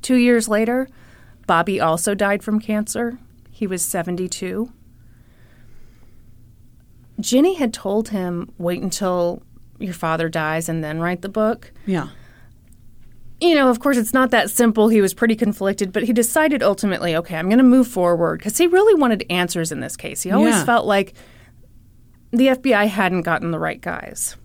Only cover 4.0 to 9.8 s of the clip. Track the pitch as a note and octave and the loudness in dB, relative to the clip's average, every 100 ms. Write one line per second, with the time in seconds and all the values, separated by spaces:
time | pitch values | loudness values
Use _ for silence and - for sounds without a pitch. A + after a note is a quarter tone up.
4 | F3 F3+ F#3 - F#3 F#3+ A#3+ - - - | -6 -6 -6 -8 -8 -6 -8 -10 -20 -20
5 | - - - _ - - - - - - | -20 -20 -20 _ -20 -20 -20 -20 -20 -20
6 | - - - - - - - - _ - | -20 -20 -20 -20 -20 -20 -20 -20 _ -20
7 | - - - B3+ E4 F4+ B3 - G3 G#3 | -18 -10 0 4 4 2 -4 -4 -4 -4
8 | A3+ G3+ F3+ E3+ - - F3 F3+ F#3+ - | -2 -4 -4 -6 -8 -6 -4 -4 -6 -4
9 | F#3+ F3+ F3 F3+ - - - - | -4 0 -2 -4 -14 -20 -20 -12